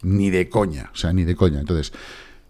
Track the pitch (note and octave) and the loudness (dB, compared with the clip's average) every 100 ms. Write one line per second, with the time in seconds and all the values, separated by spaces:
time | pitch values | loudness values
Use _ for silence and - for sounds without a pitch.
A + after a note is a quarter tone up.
0 | F2+ G2+ G2 F#2 F2+ A2 G2 C#2+ - - | 0 2 2 2 2 0 0 -2 -10 -6
1 | E2+ F#2 E2+ F2+ F#2 C#2+ D2 E2 D2 - | 0 2 2 2 2 2 -2 -2 -4 -10
2 | - - - - - | -18 -20 -20 -20 -20